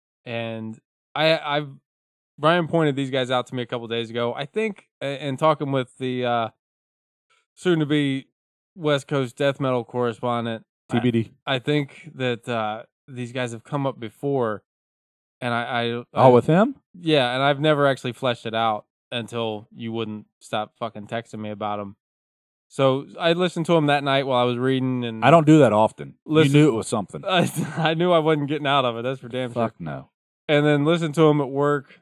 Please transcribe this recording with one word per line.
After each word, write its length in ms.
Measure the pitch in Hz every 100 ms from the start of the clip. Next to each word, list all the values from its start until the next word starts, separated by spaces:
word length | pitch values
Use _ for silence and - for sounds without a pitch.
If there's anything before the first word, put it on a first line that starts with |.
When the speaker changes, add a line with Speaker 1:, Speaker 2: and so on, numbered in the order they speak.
| _ _ -
Speaker 1:
and 520 | 117 113 113 110 110 _ _ _ 143
I, 220 | 160 160
I've, 300 | 151 147 143 139 _ _ _ _ _ -
Brian 300 | 151 175 160
pointed 300 | 165 151 135
these 120 | 135
guys 200 | 131 123
out 160 | 127 120
to 80 | 127
me 80 |
a 20 | 120
couple 220 | 123 117
days 220 | 117 113
ago. 240 | 117 120
I 120 | 127 143
think, 440 | 214 220 196 _ -
a-, 40 | 135
and 340 | 139 147 131
talking 320 | 156 151 147
with 260 | 135 123 -
the, 280 | 127 127 123
uh, 240 | 120 110 - _ _ _ _ _ _ _ _ _ _
soon-to-be 720 | 180 165 147 151 143 135 127 _ _ _ _ -
West 320 | 151 143 -
Coast 280 | 143 127 -
death 220 | 143 135
metal 240 | 135 127
correspondent, 840 | 113 123 120 110 123 120 117 113 _ _ -
I 40 |
Speaker 2:
T 60 | 120
B 120 | 120
D. 200 | 117 107 _ -
Speaker 1:
I 140 | 131
think 520 | 135 147 139 - 156 143
that, 320 | 127 117 -
uh, 360 | 117 107 110 - _ -
these 240 | 123 120
guys 220 | 123 123
have 100 | 113
come 240 | - 147 135
up 120 | 123
before, 640 | 110 - 143 139 117 101 _ _ _ _ _ _ _ -
and 120 | 123
I, 100 | 117
I, 220 | 120 120 117
Speaker 2:
Oh, 140 | 120 120
Speaker 1:
I 140 | - 127
Speaker 2:
with 180 | 120 117
him? 280 | 165 240 269 _ -
Speaker 1:
Yeah, 340 | 165 151 123
and 80 | 127
I've 180 | 139 139
never 280 | 151 147 143
actually 260 | 131 127
fleshed 320 | 117 131 117 117
it 80 |
out 320 | 110 113 107 - _ -
until 560 | 123 107 117 113 107 107
you 180 | - 117
wouldn't 320 | 113 110 107 104 _
stop 320 | - 113 107 -
fucking 300 | 113 107 104
texting 320 | 117 113 110
me 100 | 107
about 300 | 104 107 104
'em. 160 | 101 98 _ _ _ _ _ _ _
So 360 | - 135 135 139 -
I 140 | 170
listened 340 | 170 180 170 165
to 100 | 170
'em 80 | 147
that 180 | 143
night 240 | 143 139 135
while 140 | 123
I 20 |
was 140 | 123 120
reading, 480 | 127 131 131 127 120
and 180 | 113
Speaker 2:
I 80 | 117
don't 140 | 165 151
do 140 | 156
that 120 | 127
often. 440 | 104 110 - 71 - -
Speaker 1:
Listen, 280 | 151 147
Speaker 2:
You 80 | 143
knew 40 | 156
it 60 | -
was 120 | -
something. 360 | 117 92 - 196
Speaker 1:
<laughs> 20 |
I, 220 | 185 175 - 160 -
I 160 | 160
knew 180 | 160 180
I 80 | 170
wasn't 300 | 156 156 143
getting 180 | 151 143
out 160 | 139 127
of 120 | 117
it. 60 |
That's 180 | 120 135
for 80 | 123
damn 240 | 127 127
sure. 140 | 123 110
Speaker 2:
Fuck 100 | -
no. 300 | 80 69 - _ _ _ -
Speaker 1:
And 160 | 147 147
then 180 | 147 147
listened 300 | 170 165 147
to 140 | 156
'em 100 | 147
at 80 | 135
work 500 | 139 143 147 127 -